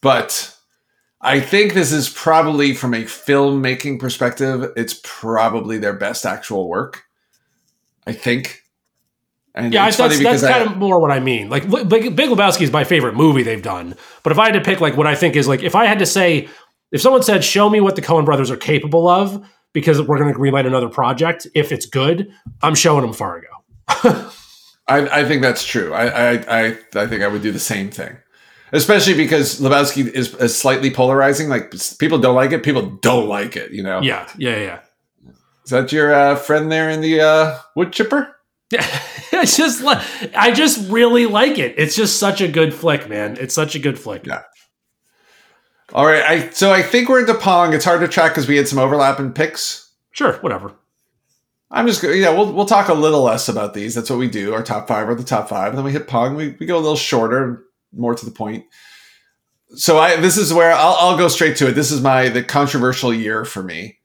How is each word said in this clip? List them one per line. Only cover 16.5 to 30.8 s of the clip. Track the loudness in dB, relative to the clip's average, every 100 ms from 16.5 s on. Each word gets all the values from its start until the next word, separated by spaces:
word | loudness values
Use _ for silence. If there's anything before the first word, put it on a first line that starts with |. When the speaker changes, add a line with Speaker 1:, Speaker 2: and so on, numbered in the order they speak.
| -18 _ _ _
Speaker 2:
if | 2
someone | 4 4
said, | 4 2
"Show | 2 2 4
me | 4
what | 2 0
the |
Coen | 0 2 2
brothers | 2 0
are | -4
capable | -2 -2 2 2 4
of, | 4 2 -6 -16 _ _
because | -4 2 2
we're | 2 0
gonna | 0
greenlight | 0 0 2 0
another | 0 -2
project, | -2 -2 0 -2 -4 -4
if | -2 -2
it's | -4 -6
good, | -2 0 -2 -4 _ -20 -4
I'm | 0 2
showing | 2 2
them | 0
Fargo." | -6 -10 -10 -16 -20 _
<laughs> | -20 -6 -4 -2 -4 -8 -20 -20 -20 _ _ -2
Speaker 1:
I, | -2 0 -2
I | 0
think | 0
that's | 0 -2 -4
true. | -4 -4
I, | -2 -2
I, | 0 0
I, | 0 -2 -2 -2 -4 _ -6
I | -4
think | -4
I | -4
would | -4
do | -6
the | -6
same | -6 -6 -6
thing. | -10 -14 -16 _ _ _ _ _
Especially | -2 4 4 4
because | 2 2 2 0 -2
Lebowski | 2 2 2 -2 -4
is, | -2 -6 -2
is | -2 0
slightly | 0 0